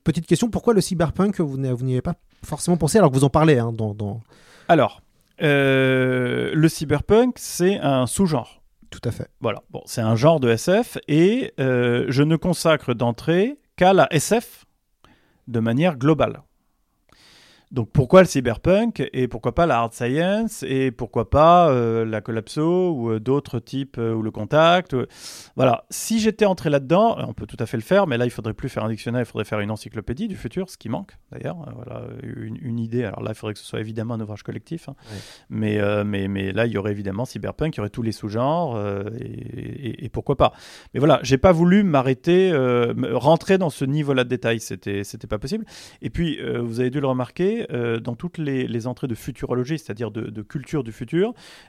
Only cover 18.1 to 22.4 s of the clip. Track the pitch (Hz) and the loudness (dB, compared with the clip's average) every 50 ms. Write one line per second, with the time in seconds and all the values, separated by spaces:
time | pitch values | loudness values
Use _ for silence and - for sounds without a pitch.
18.1 | 185 185 185 - - 143 127 123 110 - - 160 185 202 233 233 - - 139 - | 8 8 8 6 4 -2 -2 -2 -2 -2 0 2 2 2 2 -2 -4 -4 -6 -6
19.1 | - 135 127 120 - 113 - 123 117 - 170 165 131 117 117 113 - - 123 120 | -4 -4 -4 -4 -4 -6 -6 -4 0 0 0 2 2 0 0 -2 -4 -4 -4 -2
20.1 | 131 151 170 185 202 214 226 214 - - - - 139 135 135 131 117 - 127 - | 0 0 0 0 0 -2 -2 -4 -6 -8 -6 -4 -2 0 0 0 -2 -4 -8 -6
21.1 | - 120 110 - - 139 151 165 175 180 175 156 131 123 117 113 113 113 113 110 | -4 -4 -2 2 4 6 8 8 8 8 6 6 4 4 2 2 0 0 0 -2
22.1 | 110 110 - - 113 113 | -2 -4 -4 -4 -6 -6